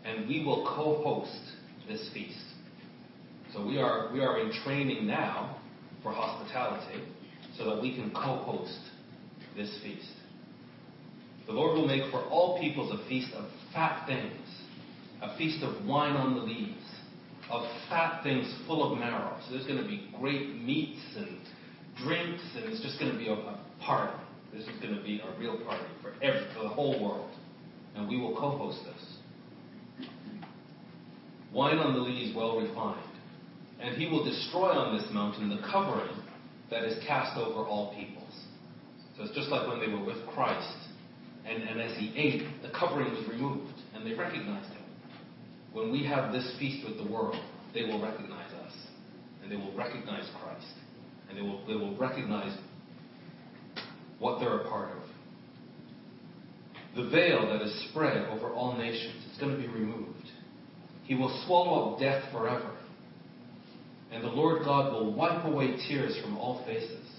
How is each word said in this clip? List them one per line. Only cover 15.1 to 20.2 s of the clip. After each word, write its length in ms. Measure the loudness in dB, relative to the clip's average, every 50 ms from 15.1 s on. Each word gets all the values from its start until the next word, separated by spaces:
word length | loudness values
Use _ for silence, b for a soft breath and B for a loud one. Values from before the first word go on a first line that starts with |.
| -10 -8
a 160 | -8 -8 -2
feast 280 | 0 0 2 2 2 0
of 200 | 0 0 -2 0
wine 300 | 4 6 6 6 6 6
on 200 | 6 6 6 4
the 60 | 4
lees, 360 | 2 0 0 0 -2 -2 -4 -8 -10 -12 -14 -14 -14 -14 -16 -16 -16 -16 -16 -14 -6 -2
of 160 | -2 0 0 -2 -4 -6 -4 2
fat 340 | 4 6 6 6 4 0
things 300 | 2 4 4 4 4 0 -4 -6 -2
full 260 | 2 4 4 6 4
of 60 | 4 2
marrow." 380 | 2 2 2 2 0 -2 -4 -6 -6
So 80 | -4 -4
there's 120 | -4 0
gonna 200 | 0 0 0 2
be 220 | 0 -2 -4 -4 -8 -4
great 360 | 0